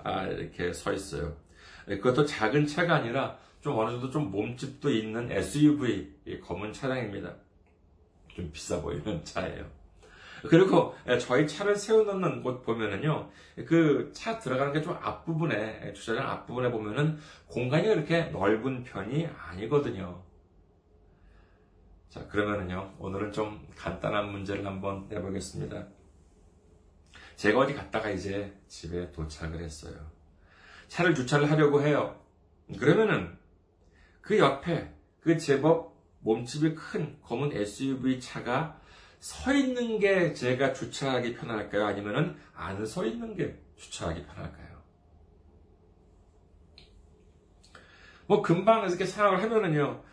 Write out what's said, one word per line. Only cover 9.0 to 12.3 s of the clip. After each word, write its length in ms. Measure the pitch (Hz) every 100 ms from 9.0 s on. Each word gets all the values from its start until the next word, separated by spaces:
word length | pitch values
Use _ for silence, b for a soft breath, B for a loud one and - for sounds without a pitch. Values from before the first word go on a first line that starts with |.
| 107 85
차예요. 420 | - - 90 - 82 - - _ B B B B -
그리고 480 | 165 190 170 - B - 123
저희 260 | - 127 151
차를 300 | - 208 202
세워놓는 680 | - 220 208 190 175